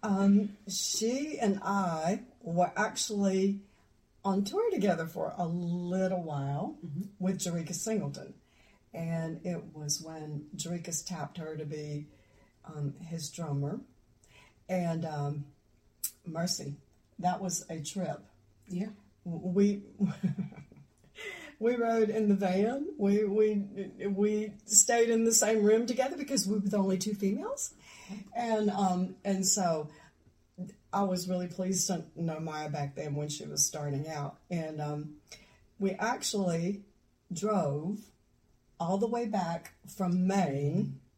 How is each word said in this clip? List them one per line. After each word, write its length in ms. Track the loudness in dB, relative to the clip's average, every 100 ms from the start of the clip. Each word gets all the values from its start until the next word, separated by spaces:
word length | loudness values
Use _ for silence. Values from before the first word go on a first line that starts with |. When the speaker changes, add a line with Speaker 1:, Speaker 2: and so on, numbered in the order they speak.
Speaker 1:
Um, 560 | 2 4 8 8 6 -6 -8
she 680 | -4 -2 0 0 0 -2 0
and 200 | 0 0
I 580 | 0 0 0 0 0 -2 -4 -14
were 300 | -4 2 2 2
actually 840 | -2 -2 -4 2 2 4 2 0 -8 _ _ _ _ _ 0
on 180 | 0
tour 280 | 0 2 2
together 340 | 2 2 2 0
for 300 | -4 -6 -2
a 80 | -2
little 760 | -2 -2 -2 -2 0 0 0
while 540 | -2 -4 -2 -2 -4 -6
Speaker 2:
Mm-hmm. 180 | -10 -8 -8 -4
Speaker 1:
with 180 | -2 -2
Jericka 380 | -2 -4 -4 -6
Singleton. 580 | -2 -2 -2 -8 -12 -18 _ _ _ _ _
And 480 | -8 -4 -2 -4 -6 -6
it 160 | -6 -8 -10
was 260 | -4 -4
when 460 | -6 -12 -8 -8 -10 -10
Jericka 500 | -6 -6 -6 -8 -6
tapped 320 | -8 -8 -8
her 180 | -8 -8
to 100 | -6
be, 420 | -8 -6 -8 -10 -18 _ _ _ _ -16
um, 300 | -6 -6 -6 -10
his 220 | -8 -8
drummer. 520 | -8 -4 -2 -2 -4 -10 _ _ _ _ -20 -20 _ -4
And, 380 | -2 0 -2 -4
um, 400 | -2 -2 -4 -8 -14 _ _ _ _ -8 -8 -8
mercy, 480 | -4 -2 -2 -6 -10 _ _ _ -2
that 200 | -2 0
was 240 | -2 -6 -6
a 120 | -8
trip. 380 | -6 -4 -4 -6 -12 _ _ _ -8
Speaker 2:
Yeah. 200 | -4 -4 -8 -20 _ -8
Speaker 1:
W-, 260 | -6 0
we, 280 | 4 4 4 -6 -2
<laughs> 140 | 0 2 -2 0 -6 -8 -20 -20 -20 _ -20 -14 -12 -12 -16 -2
we 160 | 0 2
rode 340 | 2 4 4
in 180 | 4 4
the 80 | 4
van. 520 | 4 4 4 2 -4 0
We, 260 | 4 4 4
we, 400 | 4 4 4 -2 -6 -10 -6 -2
we 460 | 2 4 2 -2 -8 4
stayed 440 | 4 6 6 6
in 140 | 6
the 80 | 4
same 320 | 4 4 6
room 220 | 6 6 4
together 320 | 0 0 -2
because 280 | -2 -2 0
we 80 | 0
were 120 | 2
the 100 | 2
only 200 | 2 2
two 160 | -2
females. 600 | -2 0 0 -4 -6 -8 -10 -20 -20 -14 -14 -10 -4
And, 340 | 0 2 2
um, 460 | 4 2 2 0 -4
and 220 | -2 0 2
so 420 | 4 2 2 -2 -12 -20 _ -20 _ _ -14 -14 -14 _
I 120 | 0
was 260 | 2 0 0
really 180 | -2 -2
pleased 400 | -4 0 0 0
to 160 | -2 -4 -4
know 220 | -4 -2
Maya 280 | -6 -6 -4
back 260 | -4 -4 -4
then 200 | -6 -4
when 140 | -4
she 160 | -6 -6
was 200 | 0 0
starting 440 | 0 -2 -2 -4
out. 280 | -6 -6 -10 _
And, 300 | -4 -4 -4
um, 340 | -4 -4 -8 -12 _ -20 -20 -20 _ _
we 120 | -2
actually 920 | 0 -2 -2 -2 0 2 2 0 -4 -8 _ _ _ _
drove 680 | -4 0 2 2 0 -4 -6 -10 _ _ _ _ _ _ _
all 180 | 0 2
the 100 | 2
way 180 | 0 0
back 480 | 0 0 -4 -8 _ -20 -4
from 320 | 0 4 4
Maine 720 | 4 2 2 0 0 -2 -6 _